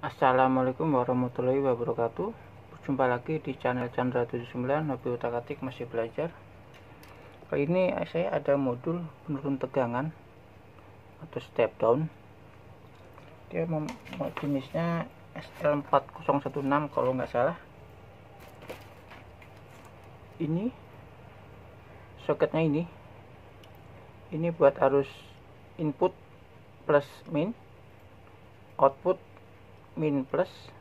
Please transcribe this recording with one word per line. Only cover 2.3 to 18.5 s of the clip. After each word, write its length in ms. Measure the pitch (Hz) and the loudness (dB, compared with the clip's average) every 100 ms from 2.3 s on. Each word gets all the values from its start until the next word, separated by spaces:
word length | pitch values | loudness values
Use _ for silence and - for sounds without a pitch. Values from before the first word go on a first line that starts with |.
| 233 - - - | -6 -16 -20 -20
Berjumpa 320 | - - 135 | -16 -6 2
lagi 320 | 131 123 - 156 | 2 2 -2 -4
di 160 | 151 131 | -4 -2
channel 320 | - 127 123 | 0 0 -2
Chandra 320 | 123 127 127 | 0 0 2
tujuh 240 | 120 123 120 | 0 -4 -6
sembilan, 400 | 123 127 143 156 | -6 0 0 0
hobi 240 | 127 127 | -4 -4
utak 240 | 120 127 120 | -2 -2 -4
atik 240 | 120 143 | -6 -8
masih 240 | 131 123 | -8 -8
belajar. 480 | 120 113 113 117 165 - - - - - - - - - - - - | -6 -4 -4 -4 -6 -6 -20 -20 -20 -20 -20 -20 -20 -20 -20 -20 -4
Kali 160 | 147 143 | -2 2
ini 240 | 180 185 - - | 2 2 0 -4
saya 240 | 165 180 | -2 -2
ada 240 | 160 139 139 | -2 2 2
modul 480 | 135 123 165 170 165 - - | 2 -2 -4 -4 -6 -12 -6
penurun 320 | 139 143 135 | -4 -2 -2
tegangan 480 | 127 143 120 120 151 - - - - - - - - - - - | -2 0 0 0 -4 -6 -20 -20 -20 -20 -20 -20 -20 -20 -20 -20
atau 200 | - - | -10 -10
step 320 | - - 113 - | -8 0 0 4
down. 320 | 110 127 160 - - - - - - - - - - - - - - | 4 4 2 -6 -20 -20 -20 -20 -20 -20 -20 -20 -20 -20 -20 -20 -8
Dia 160 | 170 165 | -4 -2
mem-, 240 | 156 151 - - - - - | -2 -4 -10 -14 -6 -6 -4
jenisnya 640 | 147 139 131 - 170 170 - - - - | -2 -2 -2 -2 0 0 -4 -12 -18 -16
S 80 | - - | -16 -2
L 240 | 156 147 | 0 0
empat 240 | 139 139 - - | 4 2 2 -8
kosong 240 | - 143 | 0 0
satu 240 | 143 147 | 0 -4
enam 240 | 139 143 147 | 2 2 2
kalau 240 | - 127 | 0 0
nggak 160 | 131 131 | 0 -2
salah. 320 | 120 135 170 - - - - - - - - - | 0 0 0 -14 -20 -20 -20 -20 -20 -20 -20 -20